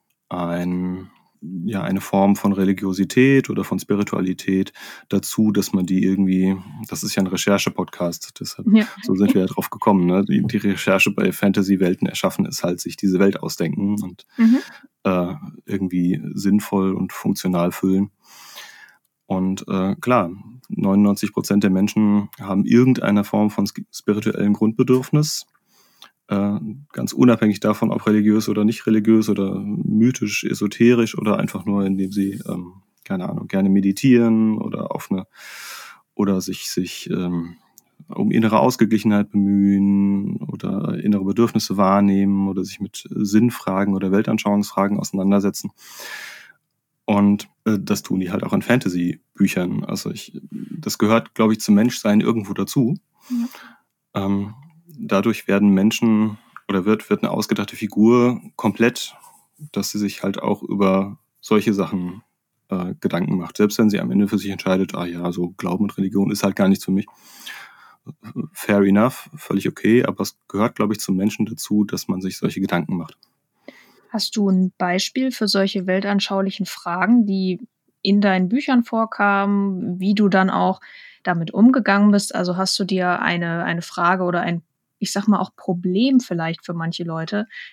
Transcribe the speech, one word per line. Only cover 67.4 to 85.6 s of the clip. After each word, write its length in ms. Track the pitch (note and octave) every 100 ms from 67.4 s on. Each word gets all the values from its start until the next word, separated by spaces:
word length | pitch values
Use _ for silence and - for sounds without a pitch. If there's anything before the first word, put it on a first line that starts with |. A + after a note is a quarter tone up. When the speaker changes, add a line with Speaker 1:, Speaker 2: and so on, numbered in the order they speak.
| - - - - - _ - - A2 - -
Speaker 1:
Fair 300 | - - G2+
enough, 480 | G2 G2+ A#2+ - - -
völlig 320 | - G2 -
okay, 380 | - G#2+ A#2+ -
aber 160 | -
es 160 | G2+ - _
gehört, 280 | G2 A2 -
glaub 160 | G#2+
ich, 80 | G#2
zum 180 | - F#2
Menschen 280 | G#2 - G2+
dazu, 380 | D2+ - G#2
dass 240 | G#2 G2+ -
man 140 | F#2
sich 160 | F#2+ -
solche 240 | - -
Gedanken 360 | F#2+ F2 D#2+ F2+
macht. 200 | D#2+ - _ _ _ _ - - _ _ _
Speaker 2:
Hast 280 | A3 - A3
du 100 | G3
ein 240 | F#3 F#3 -
Beispiel 540 | F3+ F3+ - B3+ C4
für 160 | B3 G#3+
solche 400 | G3 G3 G3 F#3
weltanschaulichen 800 | F#3 G3+ G3+ - G3 G3 - F#3
Fragen, 580 | - F3+ F3 F#3 B3 G3+
die 420 | G3 F#3 F3 - _ _ _
in 200 | F#3+ G3+
deinen 260 | G3+ F#3 F3+
Büchern 360 | B3 C#4+ B3+
vorkamen, 1160 | A#3 A3+ A3 - G3+ G3 G3+ G3+ G3 F#3 - F3+
wie 140 | F#3+
du 160 | G#3 G#3
dann 200 | F#3+ F#3+
auch 300 | - F3+ F#3 - - - _
damit 280 | - E3+ E3
umgegangen 600 | - A#3+ C4 G#3+ G3+ G#3
bist? 220 | G3+ G3
Also 220 | - F3+ F3+
hast 240 | F#3+ -
du 60 | F#3
dir 340 | F#3+ F3+ F3
eine, 420 | - F3 E3+ E3+
eine 180 | E3+ E3+
Frage 420 | E3 - F3 F#3
oder 180 | F3+ F3
ein, 200 | E3+ E3+ - _ _ -
ich 120 | G3
sag 160 | G3 G3+
mal, 120 | F#3+
auch 160 | F#3
Problem 640 | _